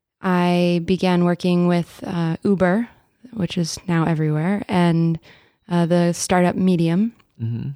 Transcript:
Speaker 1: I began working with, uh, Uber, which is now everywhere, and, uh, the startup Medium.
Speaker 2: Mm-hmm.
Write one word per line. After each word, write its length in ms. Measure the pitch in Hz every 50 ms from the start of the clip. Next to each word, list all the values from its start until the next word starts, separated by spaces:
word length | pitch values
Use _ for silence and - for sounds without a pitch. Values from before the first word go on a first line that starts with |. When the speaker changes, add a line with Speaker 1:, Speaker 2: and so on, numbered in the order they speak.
| _ _ _ -
Speaker 1:
I 600 | - 190 180 180 175 175 175 175 175 175 175 175 170
began 380 | 170 190 175 - 185 180 175 175
working 440 | 175 175 - - 180 175 175 175 175
with, 360 | 175 175 165 - - - -
uh, 320 | 208 190 170 170 165 160 - -
Uber, 460 | - 202 170 185 180 180 220 240 - - _ _ _ _ _ - - 226
which 240 | 226 180 170 - 185
is 200 | 170 160 - - - 185
now 160 | 170 165 160
everywhere, 580 | 160 165 151 156 156 151 151 156 180 202 208 - -
and, 520 | 208 180 175 170 165 165 165 165 165 160 _ - - - _ _ _ _ _ -
uh, 160 | 175 175 170
the 280 | 160 175 175 175 170 170
startup 420 | - - - 190 180 180 175 -
Medium. 580 | - 185 185 185 165 170 165 165 180 214 233 - _ _ _ _ -
Speaker 2:
Mm-hmm. 280 | 117 113 117 117 123 139 139